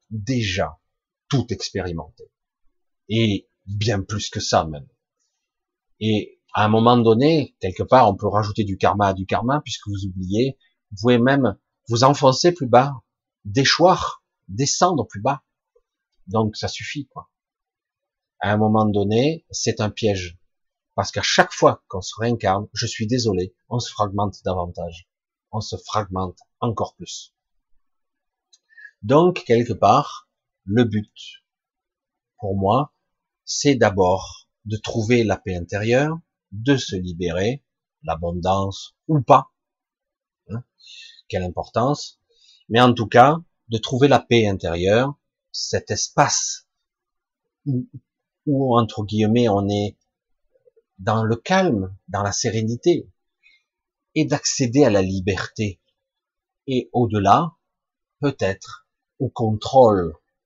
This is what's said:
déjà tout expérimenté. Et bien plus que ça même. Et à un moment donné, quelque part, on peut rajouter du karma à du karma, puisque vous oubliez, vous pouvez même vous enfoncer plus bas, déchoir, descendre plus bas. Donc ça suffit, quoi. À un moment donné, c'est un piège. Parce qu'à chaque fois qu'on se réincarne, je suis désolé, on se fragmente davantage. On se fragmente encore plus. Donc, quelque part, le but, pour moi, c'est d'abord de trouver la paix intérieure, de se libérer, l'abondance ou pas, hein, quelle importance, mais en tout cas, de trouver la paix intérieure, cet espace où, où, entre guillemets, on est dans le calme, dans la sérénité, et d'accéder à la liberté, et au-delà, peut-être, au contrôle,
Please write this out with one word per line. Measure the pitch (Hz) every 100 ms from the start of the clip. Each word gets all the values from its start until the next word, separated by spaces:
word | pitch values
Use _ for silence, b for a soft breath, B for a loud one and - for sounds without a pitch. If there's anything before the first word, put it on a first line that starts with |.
| -
déjà | 107 101 127 104 98 78 78 _ _ _ _ -
tout | 135 107
expérimenté. | 95 - 98 90 82 69 - - _ _ _ _ _ _ _ -
Et | 208 113 95 - _
bien | 95 104 107 101
plus | 92 104 -
que | 107
ça | - 104
même. | 80 73 67 _ _ _ _ _ _ _ _ _ _ -
Et | 107 107 - _ _
à | 98
un | 107
moment | 110 117 123
donné, | 113 110 147 160 123 _
quelque | 92 -
part, | 95 131 110
on | 95
peut | 101
rajouter | 101 104 107
du | 98 95
karma | 95 101 98
à |
du | 95 95
karma, | 98 120 147
puisque | 131 - 104
vous | 98 98
oubliez, | 92 92 104 135 - _ _ -
vous | 98
pouvez | 120 123
même | 127 139 117 98 _ _ -
vous | 113
enfoncer | 135 139 135 127 175
plus | 175 123
bas, | 120 143 127 _ _ _ _
déchoir, | 104 101 135 - 175 254 - - _ _ -
descendre | 101 143 - 185 156 101
plus | 101
bas. | 123 143 _ _ _ _ _ _ _ _ -
Donc | 110 107 -
ça | -
suffit, | - 110 147 -
quoi. | - - _ _ _ _ _ _ _ _ _ _ -
À | 98
un | 107
moment | 107 107 107
donné, | 101 101 110 143 165 -
c'est | - 117 -
un | 107
piège. | - 110 95 87 87 _ _ _ _ _
Parce | - 95
qu'à | 101
chaque | - - 180
fois | - 147 110 -
qu'on | 95
se | - -
réincarne, | 117 113 101 98 101
je | - 117
suis | - 110
désolé, | 127 113 92 87 _ -
on | 120
se | -
fragmente | - 101 101 101 -
davantage. | 95 92 87 87 85 85 - _ _ _ _
On | 110
se | - 113
fragmente | - 104 92 92 92 - _ _
encore | 120 104 - -
plus. | - - - _ _ _ _ _ _ _ _ _ _ _ _ _ _ B B B
Donc, | 104 147 180 180
quelque | - 117 117
part, | 98 101 131 147 - - _ _ _
le | 95 110
but, | 110 104 107 - - - _ _ _ _ _ _ _ _ _ _
pour | 101 98
moi, | 95 123 147 _ _ _ _ _
c'est | - - 147
d'abord | 123 107 98 90 95 - - _ _
de | 107 107
trouver | - 117 107 123
la | 104 92
paix | 101
intérieure, | 87 85 101 110 123 151 165 - _ _
de | 101 123 135
se | - 98
libérer, | 90 85 87 87 104 139 _ _ _ _
l'abondance | 156 80 85 87 90 98 98 - - _ -
ou | 151
pas, | 117 135 - _ _ _ _ _ _ _ _ _ -
hein, | 110 - _ B B B B B
quelle | 92
importance, | 90 82 - 113 127 147 - - _ b b b b
mais | 110
en | 123
tout | 117 107
cas, | 120 135 165 - _ -
de | 110
trouver | - 123 139
la | 127
paix | - 117 104
intérieure, | 95 85 85 92 110 139 - _ _ _
cet | - - 104 -
espace | 104 - - 123 - - - _ _ _ _ _ _ _ _ _ _
où, | 143 127 - 127 _ _ _ _ 151
où, | 135 135 117
entre | 113 -
guillemets, | 101 107 107 120 117
on | 101 101
est | 104 104 - _ _ _ _ _ _ _ _ _ -
dans | 95 110
le | 110 117
calme, | - 190 180 107 95 98 -
dans | 98
la | 101
sérénité, | - 117 110 110 120 175 156 - _ _ _ b b b _ _ _ _
et | 156
d'accéder | 135 143 - - 127 131
à | 131
la | 98
liberté, | 95 95 92 92 - - 104 - _ _ _ _ _ _ _ _ -
et | 127 -
au-delà, | 123 113 104 98 120 165 - _ _ _ _ _ -
peut-être, | 143 - 95 95 - - _ _ _ -
au | 123
contrôle, | - 110 107 - 135 117 98 82 80 _ _